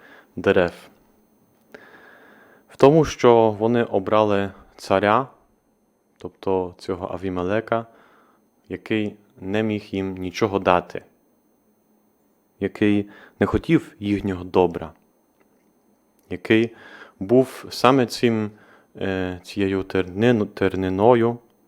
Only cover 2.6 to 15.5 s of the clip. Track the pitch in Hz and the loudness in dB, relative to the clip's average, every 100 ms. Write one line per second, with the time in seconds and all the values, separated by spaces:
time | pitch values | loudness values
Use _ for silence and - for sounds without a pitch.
2.6 | _ - 139 160 143 - 123 117 113 101 | _ 4 6 6 2 2 4 6 4 2
3.6 | 110 120 117 98 95 107 107 98 98 - | 0 0 0 -2 0 0 2 0 -2 -10
4.6 | - - - 98 101 113 135 _ _ _ | -20 -20 -2 0 2 0 -2 _ _ _
5.6 | _ _ _ _ _ _ 92 - - 92 | _ _ _ _ _ _ -18 -10 -4 -2
6.6 | 90 87 - 90 92 87 95 90 90 107 | -4 -10 -10 -8 -8 -8 -6 -4 -2 -4
7.6 | 110 113 117 _ _ _ _ _ _ _ | -2 -4 -6 _ _ _ _ _ _ _
8.6 | _ 90 - 110 104 - _ - 95 104 | _ -14 -4 -4 -4 -10 _ -16 -6 -4
9.6 | 110 104 - 98 95 92 92 - 110 98 | -2 -4 -6 -6 -6 -6 -10 -4 -2 0
10.6 | 95 90 - - - _ _ _ _ _ | 0 0 -2 -14 -18 _ _ _ _ _
11.6 | _ _ _ _ _ _ _ _ _ _ | _ _ _ _ _ _ _ _ _ _
12.6 | 98 - 107 101 101 - - _ 101 107 | -8 -2 0 0 -4 -14 -20 _ -2 0
13.6 | - 160 - - 101 98 98 90 90 95 | 0 -2 -2 -10 -4 -4 -4 -8 -2 2
14.6 | 87 85 80 - _ _ _ _ _ | 2 -2 -12 -16 _ _ _ _ _